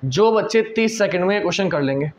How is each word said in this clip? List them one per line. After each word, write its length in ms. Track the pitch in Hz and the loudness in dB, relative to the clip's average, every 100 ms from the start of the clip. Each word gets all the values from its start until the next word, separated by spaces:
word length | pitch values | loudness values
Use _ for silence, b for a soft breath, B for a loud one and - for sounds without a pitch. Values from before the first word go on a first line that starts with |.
जो 300 | 135 131 220 | -4 2 4
बच्चे 300 | 220 - 226 220 | 4 2 0 0
तीस 240 | - 220 220 | 0 -2 0
सेकंड 260 | 196 175 | -2 0
में 100 | 180 | 0
ये 60 | 208 | 0
question 260 | 202 175 196 | -2 -2 -2
कर 120 | 160 | 0
लेंगे 280 | 139 139 151 | -2 -2 -4